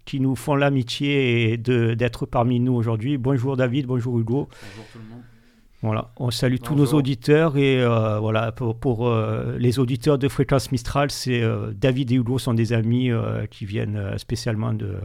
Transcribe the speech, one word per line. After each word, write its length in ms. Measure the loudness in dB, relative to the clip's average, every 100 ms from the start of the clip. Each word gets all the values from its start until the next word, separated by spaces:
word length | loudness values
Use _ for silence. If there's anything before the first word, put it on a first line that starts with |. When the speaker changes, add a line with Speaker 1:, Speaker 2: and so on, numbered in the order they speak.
Speaker 1:
qui 160 | -8 -2
nous 160 | 0 0
font 180 | 0
l'amitié 1040 | 2 2 2 -2 -2 0 2 2 2 2 0
de, 360 | 0 2 2
d'être 300 | 0 -2 -4
parmi 360 | -4 0 2 2
nous 120 | 2
aujourd'hui. 460 | 0 0 -2 -2 -2
Bonjour 380 | 0 0 0 0
David, 300 | 0 0 -2
bonjour 320 | -2 0 0
Hugo. 300 | 0 -2 -4
Speaker 2:
Bonjour 360 | -12 -18 -18 -18
tout 60 | -18
le 160 | -18
monde. 80 | -18 -20 -20 _ _ _ -6
Speaker 1:
Voilà, 300 | -2 -2 -4 -6
on 160 | -4
salue 240 | 0 0 0
tous 180 | 0
Speaker 2:
Bonjour. 180 | 2 4
Speaker 1:
nos 60 | 4
auditeurs 580 | 2 0 4 4 4 2
et, 240 | 2 4
euh, 380 | 2 2 2 0
voilà, 320 | 0 0 -2
pour, 300 | -4 -4 -2
pour, 260 | -2 0 2
euh, 500 | 2 0 -2 -4 0
les 200 | 2 2
auditeurs 400 | 0 0 2 2
de 80 | 2
Fréquence 460 | 0 2 0 0
Mistral, 400 | -4 -2 -2 -2
c'est, 280 | -2 -2 0
euh, 320 | 0 0 -4
David 380 | 0 0 2 2
et 60 | 2
Hugo 240 | 2 -2
sont 120 | 0
des 200 | 0 2
amis, 400 | 2 2 2 2
euh, 340 | 0 -2 -4 -6
qui 180 | -10
viennent, 300 | -8 -6 -4
euh, 240 | -4 -6 -6
spécialement 540 | -6 -6 -4 -4 -2
de, 240 | -4 -6 -8